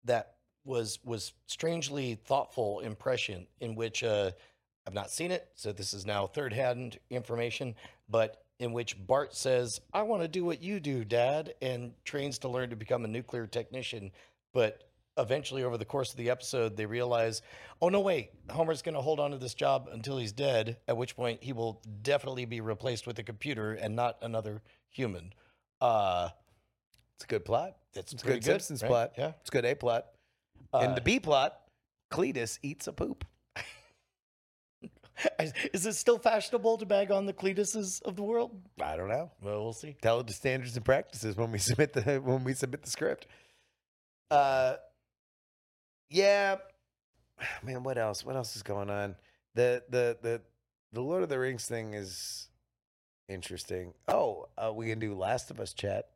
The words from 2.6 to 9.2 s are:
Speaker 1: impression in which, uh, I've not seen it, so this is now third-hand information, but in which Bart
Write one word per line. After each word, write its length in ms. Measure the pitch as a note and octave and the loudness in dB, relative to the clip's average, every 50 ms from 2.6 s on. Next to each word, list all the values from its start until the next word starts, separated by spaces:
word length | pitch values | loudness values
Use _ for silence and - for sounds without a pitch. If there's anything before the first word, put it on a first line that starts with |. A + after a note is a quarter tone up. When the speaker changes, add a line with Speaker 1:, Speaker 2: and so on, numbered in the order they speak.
| A2+ G#2 G#2 F#2+ | 0 0 0 -2
Speaker 1:
impression 680 | - A#2 G#2+ - - C3 B2+ A#2+ - - G2 F2+ F2+ _ _ _ | -4 -6 -8 -4 -2 0 0 0 -2 -4 -6 -10 -12 _ _ _
in 140 | B2+ A#2 A2 | -8 -6 -4
which, 280 | A2 A2+ A2 G#2+ - B2 | -4 -4 -4 -2 -2 0
uh, 280 | A#2 G#2+ G#2 G2+ F#2+ F#2 - - - _ _ _ _ _ _ _ | 2 4 4 2 0 -2 -6 -18 -20 _ _ _ _ _ _ _
I've 60 | F#2+ F#2 | -6 -6
not 140 | G2+ G2+ - | -6 -4 -4
seen 200 | - - E3 F3 | -4 -4 -2 -2
it, 160 | F#3 E3+ - _ _ | -2 -4 -6 _ _
so 160 | - - G#2+ | -8 -6 -6
this 220 | G2+ G2 G2 - - | -6 -4 -6 -6 -6
is 120 | G2+ F#2+ | -6 -4
now 200 | G#2+ G#2 G2+ G2 | -2 0 0 0
third-hand 720 | F#2+ - D3 C#3+ B2+ G#2+ A#2+ C3 B2 B2 B2 B2+ A#2 A2 - _ _ | 0 -2 -4 -4 -2 0 0 2 2 0 -2 -6 -10 -10 -16 _ _
information, 640 | B2 B2 A#2 - A#2+ A#2 A#2+ A#2+ A2 - C#3 B2 A2 - - - - _ _ - | -6 -6 -4 -2 -2 -2 -2 -2 -2 -4 -6 -6 -8 -10 -16 -20 -20 _ _ 2
but 340 | G#2+ A2+ A2 G#2+ - - _ _ _ _ | 4 4 4 4 0 -12 _ _ _ _
in 140 | B2 A#2 A2+ | -4 -2 -2
which 240 | A#2+ A#2 - - F#2+ F#2+ | -2 -4 -4 -8 -10 2
Bart 280 | F#2 B2+ C#3 | 2 2 2